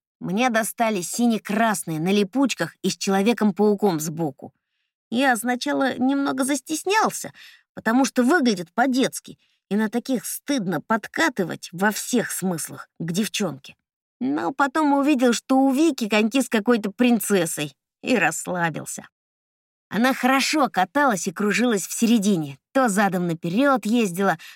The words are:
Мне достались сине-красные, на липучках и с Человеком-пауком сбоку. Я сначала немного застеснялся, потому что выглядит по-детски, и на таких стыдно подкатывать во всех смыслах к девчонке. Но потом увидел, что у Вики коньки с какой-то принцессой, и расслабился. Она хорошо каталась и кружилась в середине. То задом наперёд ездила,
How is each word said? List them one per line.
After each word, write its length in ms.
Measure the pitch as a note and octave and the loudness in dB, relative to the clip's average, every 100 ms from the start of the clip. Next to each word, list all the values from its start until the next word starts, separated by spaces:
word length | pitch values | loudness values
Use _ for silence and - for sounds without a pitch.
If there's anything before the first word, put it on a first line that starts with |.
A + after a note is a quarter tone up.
| _ - | _ -12
Мне 300 | E3+ F#3+ B3+ | -4 0 0
достались 600 | A3 A3 - A#3 G#3 E3+ | 0 -2 -2 -2 -2 -4
сине-красные, 920 | - A#3+ A3 - G3+ A3+ E3+ - D#3 | 0 0 0 -2 0 0 0 -4 -4
на 120 | E3+ | 0
липучках 640 | G#3 G3 C4 C4+ - E3 - | 2 2 0 0 0 -6 -4
и 80 | F#3+ | -6
с 60 | - | -4
Человеком-пауком 1040 | - G3 G3+ A#3 G#3+ F#3+ G#3 G3+ G3+ D#3+ | -2 0 2 2 0 2 2 2 0 0
сбоку. 520 | D#3 D#3+ D#3 - - _ _ _ _ _ - | -4 -4 -6 -8 -18 _ _ _ _ _ -6
Я 260 | A3+ C#4 A#3 | -2 0 0
сначала 600 | A#3 B3 D4 C#4 C4+ - | -2 -4 -2 0 0 0
немного 480 | B3+ C#4 C#4 C4 | 0 0 0 -2
застеснялся, 880 | C4+ C#4+ - D#4 F#4 G#4+ C#4 - - - - - _ | -2 -2 -4 -6 0 0 0 -2 -12 -16 -20 -20 _
потому 300 | - - A#3+ | -8 0 2
что 200 | C4+ - | 2 2
выглядит 480 | B3 F4 B3 F#3 E3 | 2 4 2 0 -4
по-детски, 680 | - C4+ B3 G#3+ - - E3 _ _ - | -2 0 2 0 -4 -16 -20 _ _ -4
и 60 | G3+ | -2
на 120 | A3 | -2
таких 380 | A#3+ - B3 - | -2 -2 -4 -4
стыдно 540 | - - C#4+ G#3+ C4 | -8 -4 -4 -2 -4
подкатывать 880 | - A3+ - - E4 C4 E3 C#3 - | -2 -2 -2 -2 0 0 -4 -6 -10
во 200 | E3+ G3+ | -2 -2
всех 400 | G#3 - B3 D3+ | -2 -2 -2 -2
смыслах 560 | - F#3 E3 - C3+ - - | -4 -4 -4 -8 -12 -16 -10
к 140 | E3 | -6
девчонке. 640 | F3 G#3+ - F#3+ C3+ - - _ _ _ - | -2 -2 -2 -4 -6 -16 -20 _ _ _ -6
Но 320 | B3+ D4+ E4 | -4 -2 -2
потом 400 | - C#4 D#4+ D4+ | 0 0 2 2
увидел, 380 | C#4 C#4 C#4+ B3 | 2 2 4 2
что 280 | A3 - C4 | 2 0 2
у 120 | C4+ | 4
Вики 360 | C4 E4 C4+ G#3+ | 4 2 0 0
коньки 340 | G#3+ A3 C4+ | 2 2 0
с 60 | A#3+ | 0
какой-то 420 | A3+ G3+ A#3 G#3 | 0 2 0 0
принцессой, 840 | - B3 A#3 - G3+ E3+ - D3 - _ _ | 0 2 2 2 0 0 -4 -8 -10 _ _
и 140 | A#3+ A#3+ | -2 2
расслабился. 920 | D#3+ E3 - F3+ E3+ D3 - - - _ _ _ _ _ _ _ - | 0 -2 -6 -4 -4 -4 -10 -14 -16 _ _ _ _ _ _ _ -8
Она 220 | F#3+ B3+ | 0 0
хорошо 560 | C4 B3 C4+ - D#4 C4 | 2 2 2 2 0 0
каталась 580 | - G3 C#4+ C#4+ G3 - | 0 0 2 2 2 -2
и 40 | |
кружилась 540 | - G#3 F#3 B3 G3+ - | -2 0 2 2 0 -2
в 60 | |
середине. 680 | - A#3 A#3 G3 F#3 D3 C#3 _ | 0 2 4 4 2 0 -8 _
То 160 | - A#3 | 2 2
задом 380 | F#3+ G3 F3+ F3 | 2 0 0 -2
наперёд 600 | E3 - F#3+ C#4 C4 G#3 | -4 -2 0 2 2 0
ездила, 520 | A#3+ G#3 E3+ G3 E3 - | 0 0 0 0 -2 -6